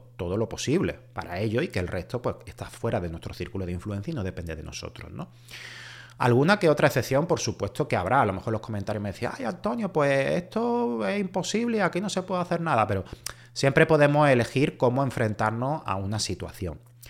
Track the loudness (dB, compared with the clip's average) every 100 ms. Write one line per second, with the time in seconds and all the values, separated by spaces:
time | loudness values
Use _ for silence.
0 | -16 -8 -4 -2 -2 -4 -2 0 0 -6
1 | -12 -12 -8 -4 -2 -2 -2 -4 -4 -6
2 | -6 -6 -6 -6 -12 -14 -14 -6 -4 -2
3 | -4 -8 -10 -10 -8 -6 -6 -6 -6 -6
4 | -6 -6 -6 -6 -8 -10 -10 -12 -12 -14
5 | -14 -12 -14 -16 -20 -18 -16 -16 -16 -18
6 | -16 0 4 6 6 6 6 6 4 4
7 | 2 2 2 0 -2 -4 -4 -4 -2 0
8 | 2 4 2 0 -2 -4 -2 -6 -4 -4
9 | -4 -4 -6 -4 -6 -4 -4 -2 -2 2
10 | 4 4 2 0 -2 -2 0 0 0 0
11 | -2 0 -2 -2 -2 0 0 2 2 0
12 | -2 -4 -2 -2 0 -2 2 2 2 0
13 | -4 -10 -14 -14 -14 0 2 6 6 8
14 | 6 6 6 6 4 2 0 2 2 2
15 | 0 0 -2 2 0 0 -2 -4 -4 -4
16 | -2 -2 -2 -4 -8 -8 -8 -8 -16 -20
17 | -20